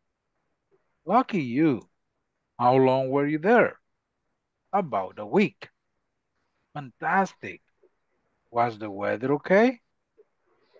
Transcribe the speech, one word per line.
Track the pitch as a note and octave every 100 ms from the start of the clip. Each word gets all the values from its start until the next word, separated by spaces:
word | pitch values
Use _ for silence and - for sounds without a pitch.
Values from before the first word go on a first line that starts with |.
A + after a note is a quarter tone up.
| _ _ _ _ _ _ _ _ _ _ D#3
"Lucky | A3+ C4+ F#3+
you. | B2+ B2 D#3+ A2 - _ _ _ _ _ _ -
How | B2 C3
long | C3 C3 C3
were | C#3 D3
you | D#3
there?" | F3 A#3+ D3 - _ _ _ _ _ _ _ _ _
"About | G3 E3 G#2 F#2+ G#2+
a | G#2
week." | D#3+ F#3 _ - _ _ _ _ _ _ _ _ _ _
"Fantastic. | D3 C3+ - D#3 F#3 F#3 - G2+ E2+ _ _ _ _ _ _ _ _ _
Was | A#2+ A#2 G#2+
the | G#2+
weather | G2 G2+ G#2 C3
okay?" | C#3+ - F#3+ B3 A#3+ _ _ _ _ _ _ _ _ _ _